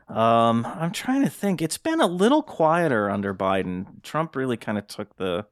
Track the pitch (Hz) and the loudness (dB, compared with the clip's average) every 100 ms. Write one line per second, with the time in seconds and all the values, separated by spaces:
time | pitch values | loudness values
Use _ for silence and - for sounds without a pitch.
0 | - 113 113 117 117 117 117 - 165 202 | -8 0 4 6 4 2 -2 -4 -6 -6
1 | - 269 220 - 202 170 160 - 320 330 | -2 0 0 -2 -4 -2 -4 -4 -2 0
2 | 214 180 214 302 - - 156 170 165 117 | 0 2 2 2 0 0 2 4 2 2
3 | 101 101 98 95 95 95 92 90 95 - | 0 0 -2 0 0 0 0 -6 -8 -14
4 | - 151 160 135 131 117 - 107 - - | -8 -4 -4 -4 -4 -4 -4 -6 -6 -12
5 | 104 - 92 87 107 | -12 -6 -4 -4 -6